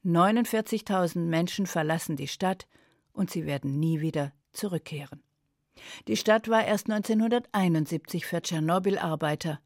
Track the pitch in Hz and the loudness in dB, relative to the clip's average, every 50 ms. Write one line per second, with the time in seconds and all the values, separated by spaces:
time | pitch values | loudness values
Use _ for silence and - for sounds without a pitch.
0 | - 185 165 170 175 202 220 233 240 - - 220 220 - 226 208 - - 202 185 | 2 4 4 6 6 6 4 2 2 2 0 -2 0 0 -4 -4 -2 0 2 2
1 | 180 165 - 175 170 170 160 165 175 175 - - 196 - - 175 156 151 160 165 | 2 2 0 -2 0 0 2 0 0 0 0 -2 -2 0 0 -2 0 0 0 -2
2 | - - 156 139 139 143 - - 190 185 190 185 - _ _ - _ _ _ _ | -2 -4 -4 -4 -4 -8 -4 -2 -2 -2 -2 -2 -8 _ _ -20 _ _ _ _
3 | _ _ _ - 190 - - 180 156 151 143 135 - 143 139 147 156 165 165 151 | _ _ _ -4 -4 -2 -2 -6 -4 -4 -4 -4 -4 -2 -2 0 0 0 0 0
4 | 156 160 156 156 143 143 - _ _ _ _ - - 202 180 156 _ - 160 147 | -2 -2 -2 -2 -4 -4 -6 _ _ _ _ -8 -6 -4 -4 -4 _ -8 -12 -12
5 | 143 - - 147 _ _ _ _ _ _ _ _ _ _ _ - - - - - | -12 -14 -18 -20 _ _ _ _ _ _ _ _ _ _ _ -20 -20 -18 -18 -14
6 | - - 214 202 - 214 214 220 220 220 226 220 - - 214 202 - - 214 214 | -4 -4 -4 0 4 4 4 4 4 2 2 2 4 2 0 0 0 -2 -2 -2
7 | 202 - 220 214 220 226 240 240 247 - - 208 185 175 165 156 147 - 170 156 | 0 2 2 2 4 2 2 0 0 -2 0 2 4 4 4 2 2 0 -4 -6
8 | - - - 170 - - - 170 - - 175 156 156 160 175 190 190 202 196 - | -6 -4 -6 -6 -4 -4 -4 -4 -4 -2 -2 0 0 2 0 2 2 0 0 0
9 | - 170 160 151 160 151 151 151 - 165 147 - _ | -2 -2 -2 -2 0 -2 -2 -2 -4 -6 -6 -6 _